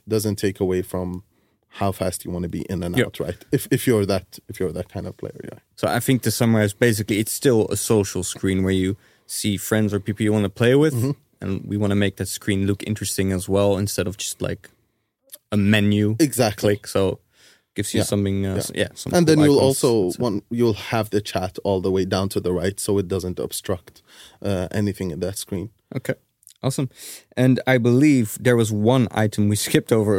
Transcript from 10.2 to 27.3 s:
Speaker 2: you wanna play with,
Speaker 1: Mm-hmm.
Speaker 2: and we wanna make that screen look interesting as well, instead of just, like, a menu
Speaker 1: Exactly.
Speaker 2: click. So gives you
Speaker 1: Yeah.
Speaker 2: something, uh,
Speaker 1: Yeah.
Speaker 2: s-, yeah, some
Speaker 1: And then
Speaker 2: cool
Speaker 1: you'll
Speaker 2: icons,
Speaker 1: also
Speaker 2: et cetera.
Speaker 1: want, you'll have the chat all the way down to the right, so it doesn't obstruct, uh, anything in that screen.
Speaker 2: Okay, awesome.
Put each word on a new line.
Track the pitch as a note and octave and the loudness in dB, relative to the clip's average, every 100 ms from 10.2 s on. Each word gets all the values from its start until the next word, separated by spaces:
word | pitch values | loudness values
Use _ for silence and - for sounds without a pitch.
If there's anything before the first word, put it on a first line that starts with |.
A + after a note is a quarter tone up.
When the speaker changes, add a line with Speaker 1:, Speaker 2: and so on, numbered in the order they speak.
Speaker 2:
you | G#2+ | 0
wanna | G#2+ G2 | 0 0
play | - A#2+ C3+ | 0 4 4
with, | D#3 | 4
Speaker 1:
Mm-hmm. | B2+ C3 C#3+ _ - | 2 -2 -4 _ -12
Speaker 2:
and | F#2+ F#2+ - | -6 -6 -4
we | G#2 | -2
wanna | G#2 G2+ | 0 2
make | G2 - | 0 -2
that | F#2+ | -8
screen | - - G2 G2 | -6 -4 -2 0
look | G2+ - | -2 -4
interesting | G#2+ G2 - F#2+ | -6 -6 -4 -2
as | F#2 F2+ | -2 -2
well, | G2 G2+ F#2+ | 0 2 2
instead | G2+ - F#2 | -2 -2 -4
of | G2+ | -6
just, | - - | -10 -6
like, | F#2+ G2 - _ _ _ _ _ _ - - | -8 -8 -14 _ _ _ _ _ _ -20 -4
a | G#2 | 0
menu | G2+ G#2+ G2+ G#2 G#2 A2 | 2 4 4 2 2 2
Speaker 1:
Exactly. | C#3 A#2 A2+ - G#2 G#2 | 0 2 0 2 0 0
Speaker 2:
click. | - | -2
So | G2 F#2+ - _ _ _ _ _ - | -2 -2 -2 _ _ _ _ _ -8
gives | G#2 | -2
you | A2 | -2
Speaker 1:
Yeah. | G2 | 0
Speaker 2:
something, | G2+ G2 G2 G2 | 0 0 0 -2
uh, | |
Speaker 1:
Yeah. | F#2+ | -4
Speaker 2:
s-, | - - | -4 -2
yeah, | - - | -4 -4
some | - F3 | 0 2
Speaker 1:
And | D#3+ | 4
then | D#3 | 6
Speaker 2:
cool | D3 | 6
Speaker 1:
you'll | C#3 | 6
Speaker 2:
icons, | C3+ C3+ | 4 2
Speaker 1:
also | C#3 A2+ F2+ | 2 2 2
Speaker 2:
et | |
cetera. | F2 | 0
Speaker 1:
want, | A#2+ G2+ - A#2+ | -4 -4 -6 0
you'll | A#2 G#2 - | 0 0 -2
have | A#2 A2 | -4 -2
the | G#2 | -4
chat | - - F#2 - G2 | -2 -6 -6 -6 -2
all | F#2+ | 0
the | F#2+ | 0
way | F#2+ F#2+ | 0 0
down | F#2+ G2 | 0 -2
to | G2+ | -2
the | F2+ F2+ | -2 -2
right, | F#2+ G2+ | -2 -4
so | - G2+ | -2 -2
it | F2 | 0
doesn't | F#2+ F2+ E2+ | -4 -4 -6
obstruct, | B1 - - F#2 - - _ - - _ | -6 -8 -6 -8 -8 -20 _ -20 -20 _
uh, | G2+ F#2+ F2+ | -4 -4 -2
anything | G#2 G#2 F#2+ F#2+ | -2 -2 -2 -6
in | D#2+ | -4
that | F2+ G#2 | -6 -6
screen. | - F#2+ G2+ _ - C#3 | -8 -8 -8 _ -12 -10
Speaker 2:
Okay, | - - _ _ - - | -6 -8 _ _ -20 -6
awesome. | B2 C#3+ C3 - - - _ | -4 -2 -4 -6 -18 -20 _